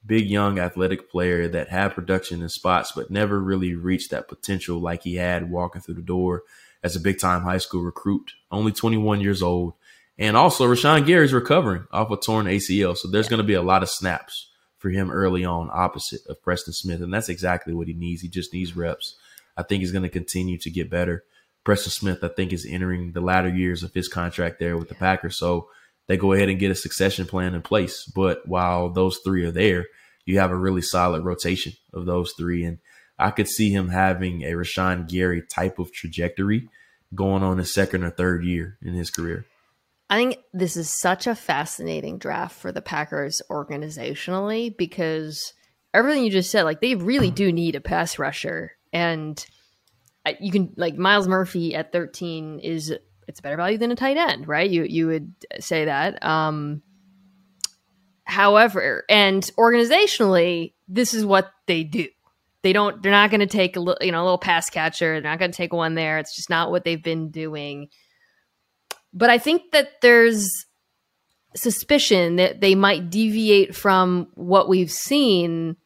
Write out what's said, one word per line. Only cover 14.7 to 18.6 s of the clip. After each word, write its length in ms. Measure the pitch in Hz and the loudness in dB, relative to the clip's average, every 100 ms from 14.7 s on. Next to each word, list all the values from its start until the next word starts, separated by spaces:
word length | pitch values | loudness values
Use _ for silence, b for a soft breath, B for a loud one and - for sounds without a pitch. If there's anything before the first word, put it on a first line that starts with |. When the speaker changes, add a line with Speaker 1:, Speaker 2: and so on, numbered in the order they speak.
| _ | _
Speaker 1:
for 140 | 98 | -4
him 200 | 95 95 | -2 -2
early 320 | 90 95 90 90 | 0 0 0 -2
on 240 | 85 82 | -4 -4
opposite 480 | 73 90 71 - - - | -2 -2 -2 -10 -10 -14
of 140 | - | -10
Preston 320 | - 90 - | -4 -4 -4
Smith. 260 | 82 92 85 | -8 -6 -6
And 120 | 87 | -4
that's 180 | 98 113 | -4 -4
exactly 420 | 87 90 87 - | -4 -2 -2 -4
what 160 | 85 82 | -6 -6
he 60 | |
needs. 260 | 85 85 85 | -6 -6 -8
He 80 | 87 | -8
just 240 | 90 85 | -8 -8
needs 240 | 90 | -8